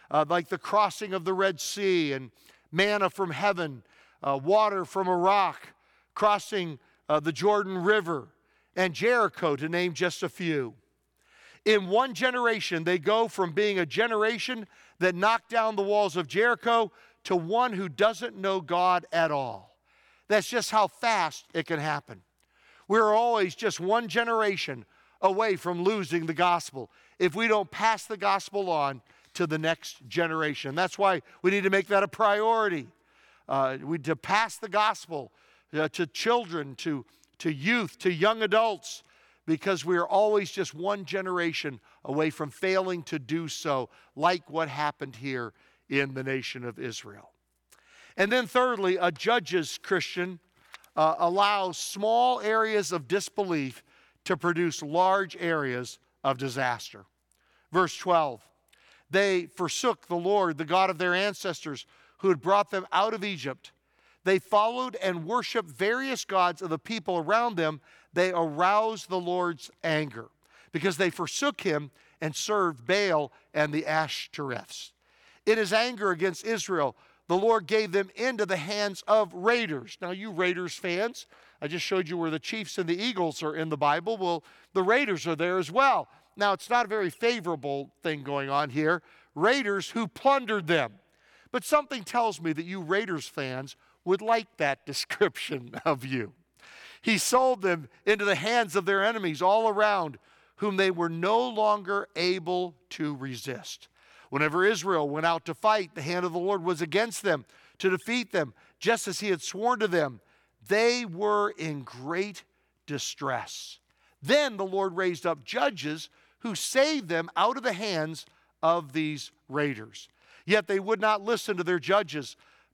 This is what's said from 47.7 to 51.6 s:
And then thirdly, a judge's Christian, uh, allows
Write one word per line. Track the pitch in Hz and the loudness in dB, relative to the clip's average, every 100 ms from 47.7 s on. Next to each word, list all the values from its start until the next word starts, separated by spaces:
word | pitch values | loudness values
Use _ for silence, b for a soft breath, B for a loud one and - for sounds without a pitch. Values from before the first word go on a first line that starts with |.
| B B B B - | B B B B -2
And | 202 | 2
then | 247 220 | 2 2
thirdly, | 254 254 226 190 185 | 2 2 2 0 2
a | 175 | 0
judge's | 151 202 240 160 175 147 - | 0 0 0 2 -2 -2 -8
Christian, | - 185 - 180 180 175 _ B B B B - | -2 -2 0 -4 -6 -8 _ B B B B 0
uh, | 156 160 | 2 2
allows | 170 190 202 208 | 0 4 2 2